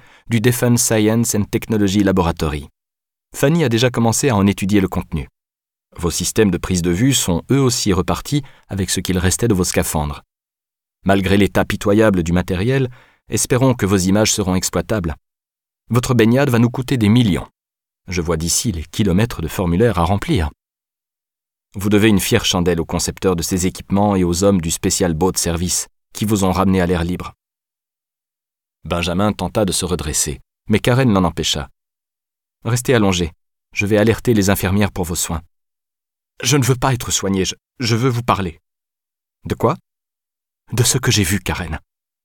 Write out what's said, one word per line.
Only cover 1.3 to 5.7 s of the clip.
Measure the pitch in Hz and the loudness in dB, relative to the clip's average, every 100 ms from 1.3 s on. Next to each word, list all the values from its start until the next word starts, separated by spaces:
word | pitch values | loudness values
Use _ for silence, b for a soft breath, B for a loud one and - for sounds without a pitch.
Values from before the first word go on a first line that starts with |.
and | 104 98 | -2 -2
Technology | 113 - 110 101 101 | -4 -2 0 2 2
Laboratory. | 95 92 85 80 80 73 67 _ _ _ _ _ _ | 2 2 0 -2 -4 -6 -12 _ _ _ _ _ _
Fanny | - 143 170 | -2 0 2
a | 139 | 2
déjà | 113 123 | 2 0
commencé | 120 117 110 139 | 2 0 0 0
à | 107 | 2
en | 98 | 2
étudier | 95 98 104 | 2 0 2
le | 92 | 2
contenu. | 92 - 80 69 _ _ _ _ | -4 -6 -8 -10 _ _ _ _